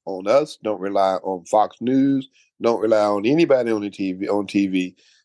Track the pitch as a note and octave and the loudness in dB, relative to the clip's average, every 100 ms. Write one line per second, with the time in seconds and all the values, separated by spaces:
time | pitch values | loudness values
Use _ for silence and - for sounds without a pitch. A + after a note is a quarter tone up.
0 | - F#2+ G2 C3+ D3+ - A2 G2 G2 G2 | -12 -6 2 2 2 -4 -6 -4 -2 0
1 | F#2+ F#2 F#2+ F#2 E2+ G#2+ G#2 - A#2+ C3+ | 2 0 -4 -8 0 0 0 -2 0 2
2 | C#3 C3+ C3 _ _ - A2+ A2+ A2 G#2+ | 2 0 -4 _ _ -4 0 0 0 2
3 | G#2 G2+ A2 D#3 D#3 C3 A#2 A2 G2+ F#2+ | 0 0 0 2 4 2 2 -2 -4 -6
4 | F#2+ F#2 F#2+ G2+ F#2+ G2+ G2 F#2 F2+ - | -6 -4 -4 -4 0 0 0 0 -4 -8
5 | _ _ | _ _